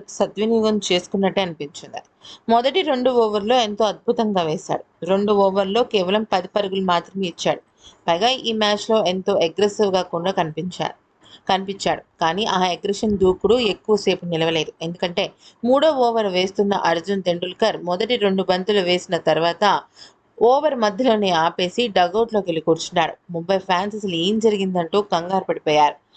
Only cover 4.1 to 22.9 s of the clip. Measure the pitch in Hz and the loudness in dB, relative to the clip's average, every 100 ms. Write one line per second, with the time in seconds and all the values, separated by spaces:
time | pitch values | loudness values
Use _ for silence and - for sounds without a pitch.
4.1 | 240 214 190 160 156 - - - _ 170 | 0 0 0 0 -2 -4 -8 -8 _ -2
5.1 | 196 208 202 196 196 190 214 247 - 175 | 0 2 4 2 2 0 0 0 0 0
6.1 | 208 220 190 185 214 202 190 185 170 - | -2 0 -2 -2 -4 -2 -2 0 0 -2
7.1 | 196 180 - 175 - - _ - _ - | -6 -6 -4 -2 -4 -6 _ -20 _ -2
8.1 | 170 233 262 220 220 208 208 - 220 180 | 0 2 0 -2 -2 0 0 0 0 2
9.1 | 185 190 190 165 180 208 208 202 185 180 | -2 0 0 0 0 0 0 0 0 -2
10.1 | 170 180 190 160 156 180 - - - _ | -4 -2 -2 -2 -4 -8 -6 -8 -8 _
11.1 | _ _ - - 190 196 196 185 156 - | _ _ -10 -2 -2 -2 -6 -4 -4 -6
12.1 | - 160 180 226 185 185 165 - 196 220 | -4 -2 -2 -2 0 0 -2 -4 -2 -2
13.1 | 196 185 185 196 247 220 180 - 208 190 | 2 2 2 2 2 2 -2 0 0 0
14.1 | 180 175 160 165 165 151 - 165 170 180 | -2 -2 -2 0 0 -4 -6 -10 -6 -4
15.1 | 175 185 - - _ 233 269 311 269 240 | -4 -6 -8 -20 _ 0 4 4 4 2
16.1 | 226 202 180 190 202 202 190 170 170 170 | 2 0 0 -2 0 0 0 0 -2 -2
17.1 | 196 185 175 180 185 220 160 170 180 226 | -2 -2 -2 -4 -2 -2 0 -4 -2 -2
18.1 | 240 202 190 185 185 185 208 175 180 - | 0 0 0 0 0 0 0 2 0 -2
19.1 | 170 - 156 170 170 202 160 - _ - | -2 0 2 0 2 2 2 -2 _ -20
20.1 | _ _ - 226 269 302 262 208 190 254 | _ _ 0 4 4 2 0 -2 0 2
21.1 | 214 196 165 170 180 180 233 240 185 175 | 2 2 2 2 0 -4 -2 0 2 2
22.1 | 208 233 214 185 160 165 160 - | 2 0 -2 -2 -2 0 -2 -2